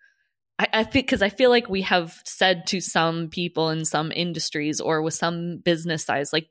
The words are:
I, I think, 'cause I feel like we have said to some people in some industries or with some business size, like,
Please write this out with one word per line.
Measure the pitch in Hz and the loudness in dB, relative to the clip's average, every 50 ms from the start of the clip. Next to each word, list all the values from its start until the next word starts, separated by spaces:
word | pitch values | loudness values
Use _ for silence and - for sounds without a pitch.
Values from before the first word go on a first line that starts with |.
| _ _ _ _ _ _ _ _ _ _ _ - | _ _ _ _ _ _ _ _ _ _ _ -4
I, | - - | -2 0
I | - 220 220 | 0 0 0
think, | 226 - 269 254 - | 2 2 0 2 2
'cause | 269 196 | 2 2
I | 196 208 | 2 0
feel | 202 - 262 247 | 2 4 4 6
like | 240 240 233 240 | 6 6 2 0
we | 185 190 | -2 -2
have | 190 - 202 180 170 165 - - - | 0 2 2 2 2 0 -8 -14 -12
said | - - - 196 185 185 170 175 - | -10 -2 0 2 2 2 2 0 -4
to | - 185 | -4 -2
some | 170 - - 180 165 165 165 165 170 160 | -2 0 0 2 2 2 2 -2 -4 -6
people | - 185 175 175 - 156 160 160 | -4 -4 -4 -4 0 0 0 0
in | 156 160 160 | 0 0 -2
some | 156 - 151 156 160 - | 0 0 0 -2 -2 -2
industries | - 175 175 165 160 - - - 156 147 151 151 147 | -4 -4 -4 -4 -4 -6 -4 -4 -2 -2 -2 -2 -2
or | - - 160 156 | 0 0 0 0
with | 156 160 160 | 0 0 -2
some | - - 170 175 170 170 175 175 - | -2 -2 -2 -2 -2 -6 -6 -8 -4
business | - 180 170 165 165 170 160 156 - | 0 0 0 0 0 -4 -4 -2 -2
size, | - 110 135 143 - | -2 -2 -2 -2 0
like, | - 156 160 _ | -2 -2 -2 _